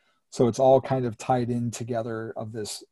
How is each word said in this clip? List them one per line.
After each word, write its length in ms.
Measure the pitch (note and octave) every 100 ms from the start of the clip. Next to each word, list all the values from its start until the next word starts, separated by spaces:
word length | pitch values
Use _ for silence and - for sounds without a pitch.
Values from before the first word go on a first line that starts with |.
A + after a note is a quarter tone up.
| _ _ _
So 180 | - A#2+
it's 120 | A2+
all 200 | C3 C3
kind 280 | - C3+ B2
of 100 | G#2+
tied 320 | - B2+ A#2
in 220 | A#2+ A#2+
together 640 | G#2 A#2 A#2 A#2 A2+ A2+ -
of 140 | A2+
this, 320 | A2+ G#2 - -